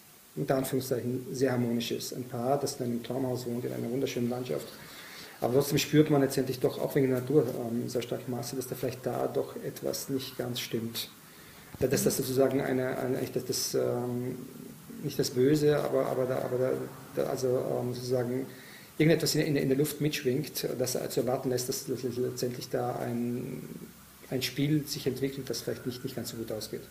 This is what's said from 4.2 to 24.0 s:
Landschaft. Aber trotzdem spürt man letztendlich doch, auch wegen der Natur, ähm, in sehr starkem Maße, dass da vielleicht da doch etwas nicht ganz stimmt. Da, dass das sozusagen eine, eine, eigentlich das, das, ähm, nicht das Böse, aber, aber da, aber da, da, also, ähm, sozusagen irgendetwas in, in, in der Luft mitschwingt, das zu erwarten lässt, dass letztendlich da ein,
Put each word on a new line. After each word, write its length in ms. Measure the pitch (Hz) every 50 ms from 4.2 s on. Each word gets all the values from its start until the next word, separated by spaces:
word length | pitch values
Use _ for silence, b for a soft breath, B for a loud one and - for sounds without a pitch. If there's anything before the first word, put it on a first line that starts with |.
| 120 120
Landschaft. 360 | 123 127 127 127 - - - - - B B B B B B B B B B B B B
Aber 120 | - 117 123
trotzdem 240 | 139 147 - 151 143
spürt 320 | - - - 151 151 151
man 120 | 151 139 135
letztendlich 360 | 131 - 139 127 127 127 -
doch, 220 | - 135 - -
auch 140 | - 127 -
wegen 140 | 147 135 131
der 100 | 131 127
Natur, 260 | 123 127 143 156 127 117 - - 120 113
ähm, 120 | 113 120 120
in 60 | -
sehr 120 | - 123 117
starkem 320 | - 127 120 - 127 123
Maße, 220 | 123 127 - -
dass 100 | 131 131
da 80 | - 127
vielleicht 300 | 127 - 127 123 - -
da 220 | 127 123 131 131 127
doch 260 | 123 139 135 - - - -
etwas 440 | 147 - - - 143 135 - - -
nicht 280 | 139 131 131 - - -
ganz 200 | 127 123 120 120
stimmt. 520 | - - - 117 110 113 113 - - - - - B B B B B B B B B B B -
Da, 60 | 139
dass 180 | 127 131 120 -
das 120 | 135 -
sozusagen 440 | - 131 123 131 127 135 127 127 143 143
eine, 240 | 139 131 127 127
eine, 320 | 131 135 135 131 123 131 139
eigentlich 140 | 131 - -
das, 120 | 123 123
das, 300 | - 120 - - - -
ähm, 640 | 131 127 123 123 120 120 123 123 123 123 127 123 - - - - - - - - - - - - - -
nicht 160 | 147 - -
das 120 | 135 -
Böse, 480 | - 123 127 139 156 151 147 147 147 -
aber, 260 | - - - 135 135
aber 180 | - 127 127 127
da, 120 | 123 131 139
aber 180 | 143 - 123
da, 140 | 123 127 131 131 131 131 131 - - - - -
da, 120 | - 139 151
also, 200 | 139 123 127 127
ähm, 440 | 123 131 - - 131 123 123 123 123
sozusagen 540 | 123 127 123 127 127 123 120 123 131 135 B B B B B B B B B B
irgendetwas 380 | - 156 160 165 160 151 131 -
in, 60 | 151 156
in, 140 | 160 139
in 120 | 139 151 135
der 80 | 131 131
Luft 220 | 151 151 - -
mitschwingt, 680 | 151 - - - - 127 123 123 123 - - - - 127 123 120
das 140 | 127 123 - - - -
zu 100 | - 143
erwarten 300 | 120 120 127 135 - 135
lässt, 180 | 123 123 - -
dass 200 | 127 - - -
letztendlich 800 | 127 120 127 123 113 123 127 127 123 - 131 123 120 - - -
da 240 | - 127 117 110 127 -
ein, 600 | - 120 120 117 120 120 120 127 - - - - - - - - - - - -